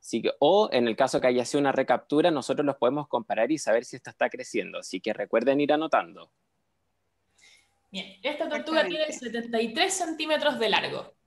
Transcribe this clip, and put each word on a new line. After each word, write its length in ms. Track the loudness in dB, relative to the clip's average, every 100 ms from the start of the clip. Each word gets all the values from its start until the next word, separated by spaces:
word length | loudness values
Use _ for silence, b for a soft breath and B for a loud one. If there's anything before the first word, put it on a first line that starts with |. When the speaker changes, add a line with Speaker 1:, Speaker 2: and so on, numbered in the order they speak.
Speaker 1:
Así 200 | -6 -4
que, 100 | -2 2
o 280 | 4 4 4
en 160 | 2 0
el 80 | 2
caso 240 | 0 2
que 80 | 2
haya 160 | 2
sido 160 | 0 0
una 120 | 2
recaptura, 580 | 2 2 0 2 2 4
nosotros 340 | 2 -2 -2 0
los 100 | 2
podemos 300 | 0 0 -2
comparar 460 | -4 -2 0 0
y 60 | 0
saber 260 | 2 0
si 100 | 0 -14
esta 140 | -16
está 180 | -4 -2
creciendo. 520 | -2 -6 -6 -6 -8
Así 200 | -10 -8
que 120 | -6
recuerden 480 | -4 0 0 2 2
ir 120 | 2
anotando. 600 | 0 2 0 0 -10 -20 _ _ _ _ _ _ _ _ _ _ _ b b b _ _
Speaker 2:
Bien, 260 | -14 -14 -8
esta 240 | -6 -4 -4
tortuga 360 | -4 0 2
tiene 200 | 2 0
Speaker 3:
Exactamente. 380 | -4 -4 -6 -6
Speaker 2:
setenta 200 | -2 -2
y 100 | -2
tres 220 | 0 0
centímetros 640 | 0 -4 -4 -2 2 2 2
de 100 | 2
largo. 460 | 2 0 -6 -10 _